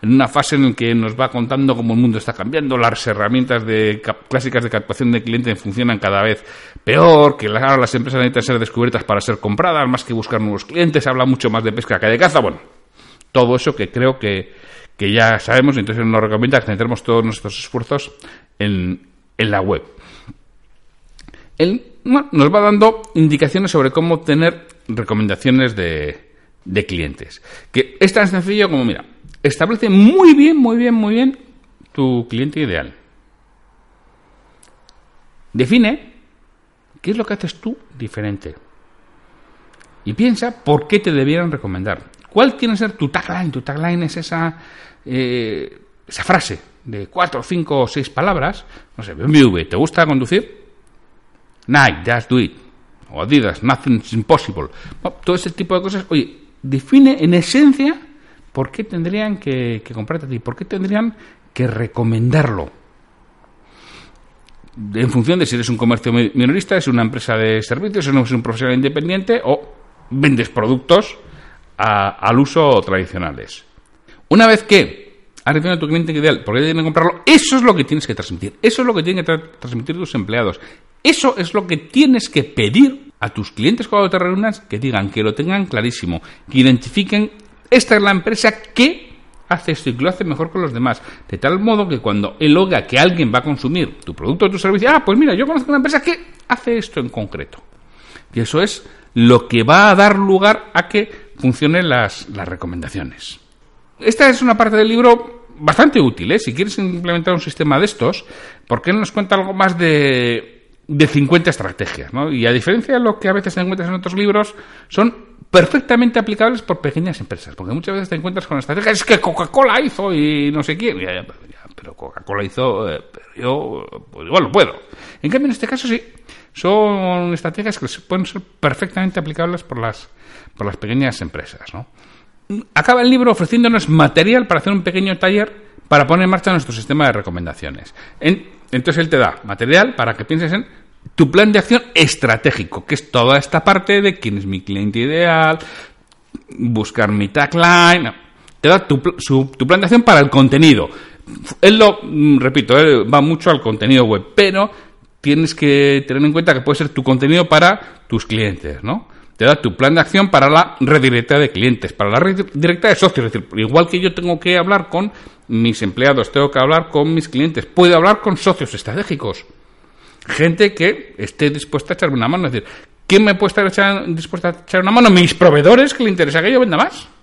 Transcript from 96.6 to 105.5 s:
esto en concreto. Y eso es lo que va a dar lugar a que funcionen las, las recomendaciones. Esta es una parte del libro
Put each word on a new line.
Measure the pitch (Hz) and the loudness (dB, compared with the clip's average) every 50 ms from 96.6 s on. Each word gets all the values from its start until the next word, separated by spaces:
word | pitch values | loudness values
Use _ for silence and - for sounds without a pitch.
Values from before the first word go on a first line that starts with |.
| - 254 233 | -2 -4 -4
esto | 226 208 - - 156 | -4 -4 -6 -8 -8
en | 123 - | -8 -6
concreto. | - - 104 95 - 78 69 - - - - - _ _ _ _ _ _ - - - - _ _ - | -8 -10 -10 -10 -10 -14 -14 -14 -18 -20 -20 -20 _ _ _ _ _ _ -20 -20 -20 -20 _ _ -6
Y | 117 | -6
eso | 117 - - 151 | -6 -2 0 -2
es | 185 208 - - - - - - _ _ _ | -2 -2 -4 -12 -18 -20 -20 -20 _ _ _
lo | 120 117 120 123 120 - | 4 6 6 6 6 4
que | - 117 117 113 | 2 0 0 4
va | 120 156 185 202 208 | 4 6 6 6 6
a | 196 | 6
dar | 190 202 208 202 | 6 6 4 4
lugar | 196 196 196 190 185 196 208 220 - - - - | 2 2 2 2 4 4 2 2 0 -4 -4 -4
a | 165 175 | -4 -4
que | - - 208 214 - - - - - - | 0 -2 -4 -4 -4 -10 -20 -20 -20 -16
funcionen | - - 127 117 - 151 147 165 180 180 165 | -2 -2 -2 0 0 0 0 0 0 0 0
las, | 127 123 113 98 - - - - | 0 0 0 -2 -4 -10 -16 -14
las | 107 101 92 | -12 -12 -10
recomendaciones. | 92 92 87 - 87 87 87 80 - - 98 73 64 - - - - - - _ _ _ _ _ _ _ _ _ _ _ _ | -10 -10 -12 -10 -10 -10 -10 -12 -10 -10 -10 -12 -12 -14 -16 -20 -20 -20 -20 _ _ _ _ _ _ _ _ _ _ _ _
Esta | - 220 226 - 294 269 | -2 -2 2 4 4 4
es | 247 240 | 4 4
una | 254 247 226 | 2 0 2
parte | 214 233 220 208 | 2 2 2 4
del | 214 220 | 2 2
libro | 220 226 226 247 240 240 240 - - - - - - | 2 2 2 4 4 4 2 2 -14 -18 -20 -20 -20